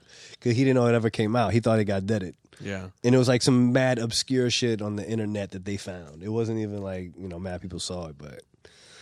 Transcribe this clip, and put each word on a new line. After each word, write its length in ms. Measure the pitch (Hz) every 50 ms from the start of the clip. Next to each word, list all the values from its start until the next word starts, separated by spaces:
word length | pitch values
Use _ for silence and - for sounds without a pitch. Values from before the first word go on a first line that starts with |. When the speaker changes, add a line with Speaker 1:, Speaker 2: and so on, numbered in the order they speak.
| _ _ - - - - - -
Speaker 1:
'cause 140 | - 123 120
he 100 | 120 135
didn't 120 | 135 131
know 120 | 127 120 120
it 80 | 117
ever 140 | 117 110 113
came 260 | - - 113 107 113
out. 160 | 123 117 98 98
He 60 | 117
thought 200 | 110 117 113 110
it 60 | 107
got 200 | 98 101 95 95
deaded. 300 | 98 113 107 92 85 - _ _ _ - -
Speaker 2:
Yeah. 260 | - 98 98 95 92 92 - _ -
Speaker 1:
And 100 | 120 127
it 40 | 131
was 100 | 127 131
like 140 | 127 123
some 320 | - - 131 123 123 123 123
mad 260 | 135 131 127 127 117
obscure 500 | 110 117 113 - - - 131 131 123 120
shit 320 | 110 - - 120 113 101
on 140 | 104 104 104
the 120 | 104 95 78
internet 440 | 113 113 107 104 104 104 101 92
that 140 | - 98 90
they 100 | 98 101 98
found. 460 | - - 92 90 87 73 73 80 85
It 60 | 104
wasn't 300 | 107 117 113 110 113 113
even 220 | 110 104 101 101
like, 300 | 98 95 95 92 92 90 80 82
you 80 | 92 95
know, 100 | 87 85
mad 220 | 92 95 90 90
people 180 | 90 92 87 85
saw 280 | - - 92 90 85 80
it, 100 | 73 71
but 240 | 76 73 - - - _ _ _ _ - _ _ - - - -